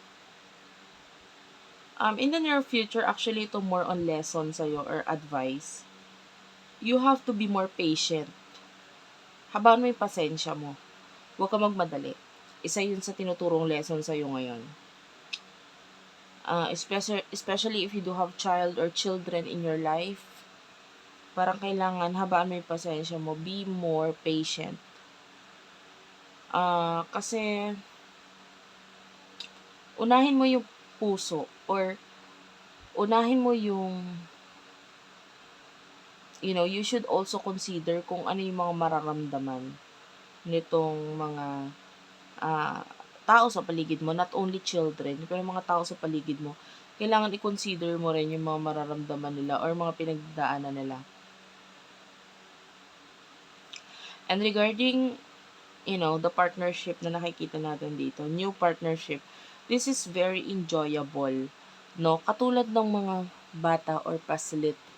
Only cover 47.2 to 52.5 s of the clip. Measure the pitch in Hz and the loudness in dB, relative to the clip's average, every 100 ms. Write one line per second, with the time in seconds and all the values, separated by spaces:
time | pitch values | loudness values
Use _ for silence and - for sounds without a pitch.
47.2 | 214 202 214 202 202 180 170 170 165 160 | 2 0 -2 -2 -4 -4 -2 0 0 0
48.2 | 156 160 160 156 156 151 147 151 147 147 | 0 -2 -2 -2 -2 -4 -4 -6 -6 -6
49.2 | 143 143 139 139 165 170 165 165 160 156 | -6 -4 -2 0 0 -2 -2 -4 -4 -4
50.2 | 156 160 139 143 139 139 135 131 135 - | -6 -4 -2 -2 -4 -6 -6 -8 -12 -20
51.2 | - - - - - - - - - - | -20 -20 -20 -20 -20 -20 -20 -20 -20 -20
52.2 | - - - | -20 -20 -20